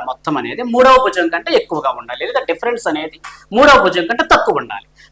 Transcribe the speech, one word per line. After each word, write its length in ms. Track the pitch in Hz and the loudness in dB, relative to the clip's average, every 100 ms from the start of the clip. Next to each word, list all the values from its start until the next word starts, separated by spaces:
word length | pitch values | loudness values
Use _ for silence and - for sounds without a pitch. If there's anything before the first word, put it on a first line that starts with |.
| 127 | -2
మొత్తం 320 | - - 139 | -8 -6 -6
అనేది 260 | 120 160 | -6 -8
మూడవ 320 | 240 240 262 254 | -2 4 6 6
భుజం 320 | 208 180 165 | 2 -2 -2
కంటే 260 | 170 339 | -2 -2
ఎక్కువగా 360 | 269 - 156 135 | -2 -2 -4 -4
ఉండాలి, 360 | 120 117 127 180 | -6 -10 -4 -2
లేదా 140 | 269 | -2
డిఫరెన్స్ 480 | 254 165 233 240 175 | -4 -4 -4 -4 -4
అనేది 320 | 151 156 - - - - | -4 -8 -12 -20 -20 -4
మూడవ 300 | 214 285 269 | 4 6 6
భుజం 220 | 180 175 170 | 4 0 -4
కంటే 180 | - - | -2 0
తక్కువ 220 | - - 147 | 2 2 -4
ఉండాలి. 300 | 117 101 _ _ _ | -6 -14 _ _ _